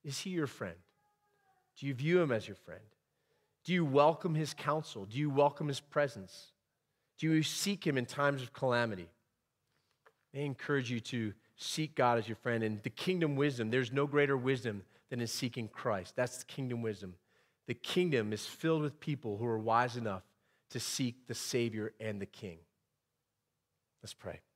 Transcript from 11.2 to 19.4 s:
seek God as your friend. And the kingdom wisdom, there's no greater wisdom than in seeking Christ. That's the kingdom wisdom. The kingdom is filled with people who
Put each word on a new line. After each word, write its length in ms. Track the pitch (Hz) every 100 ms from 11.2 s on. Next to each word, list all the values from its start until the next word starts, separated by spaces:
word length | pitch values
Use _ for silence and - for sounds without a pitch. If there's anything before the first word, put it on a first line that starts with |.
| 110 98 _ -
seek 380 | - - 156
God 240 | - 123 117
as 100 | 110
your 80 | 110
friend. 260 | 123 117
And 200 | 110 104
the 80 | -
kingdom 440 | - - 185 160
wisdom, 360 | 139 147 123 110
there's 200 | 127 120
no 160 | 135 147
greater 300 | 143 143 139
wisdom 460 | 127 135 110 101 - _ _
than 140 | 120
in 40 | 117
seeking 420 | - 127 123 107
Christ. 460 | - 127 101 90 -
That's 200 | 123 -
the 80 |
kingdom 380 | - - 127 117
wisdom. 320 | 113 101 98 87 _ _ _ _ -
The 60 |
kingdom 600 | 120 - 185 180 131 107
is 100 | 107
filled 380 | - - 160 160
with 180 | 147 -
people 380 | - 139 113
who 80 | 101